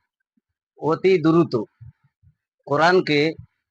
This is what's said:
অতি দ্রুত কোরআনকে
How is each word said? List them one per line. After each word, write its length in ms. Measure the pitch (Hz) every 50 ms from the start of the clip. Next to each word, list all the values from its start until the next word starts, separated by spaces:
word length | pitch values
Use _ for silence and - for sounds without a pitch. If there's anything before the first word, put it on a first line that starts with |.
| _ _ _ _ _ _ _ _ _ _ _ _ _ _ _ -
অতি 440 | - 143 160 160 - 185 190 170
দ্রুত 320 | 147 160 160 170 160 - - 113 101 - _ _ - - - _ _ _ _ _ _ _ _ _ _ _ _ _ _
কোরআনকে 680 | - 143 147 156 175 180 190 156 - 151 147 147 160 156 - - - _ _ _ _